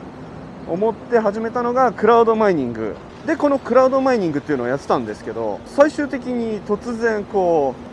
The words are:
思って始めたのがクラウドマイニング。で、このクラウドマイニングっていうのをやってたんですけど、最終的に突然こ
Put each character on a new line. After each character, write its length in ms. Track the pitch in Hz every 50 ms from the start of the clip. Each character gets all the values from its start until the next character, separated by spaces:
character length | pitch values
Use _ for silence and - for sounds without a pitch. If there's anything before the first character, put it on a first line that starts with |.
| - - - - - - - - - - - - - -
思 240 | 165 185 214 226
っ 20 | 214
て 240 | - - - 240 233
始 220 | 220 214 202 226
め 100 | 226 233
た 120 | 240 247
の 100 | 240 240
が 180 | 240 254 262 233
ク 160 | 180 - 214
ラ 160 | 220 233 233
ウ 20 | 233
ド 120 | 226 226
マ 140 | 220 220 202
イ 40 | 180
ニ 120 | 151 131
ン 60 | 120
グ。 220 | 117 110 110 101 78 - - - - - -
で、 100 | - 320
こ 120 | 269 302 285
の 120 | 277 262
ク 140 | - - 240
ラ 120 | 254 262
ウ 40 | 262
ド 100 | 262 269
マ 140 | 262 269 254
イ 40 | 220
ニ 80 | 185
ン 60 | 165
グ 80 | 143 143
っ 20 |
て 80 | 127 -
い 60 | 147
う 20 | 127
の 60 | 120
を 20 |
や 100 | 120 135
っ 20 | 139
て 80 | - -
た 100 | 196 147
ん 80 | 117
で 80 | 107 104
す 100 | - -
け 60 | 120
ど、 300 | 107 113 117 107 98 - -
最 260 | - - 277 294 311
終 160 | 294 - 294 262
的 180 | 285 254 247
に 340 | 254 247 240 233 226 214 202
突 360 | 196 - 208 202 - 233 240 220
然 240 | 233 233 220 208
こ 520 | 196 - - 196 185 175 170 156 139 131 120 - - -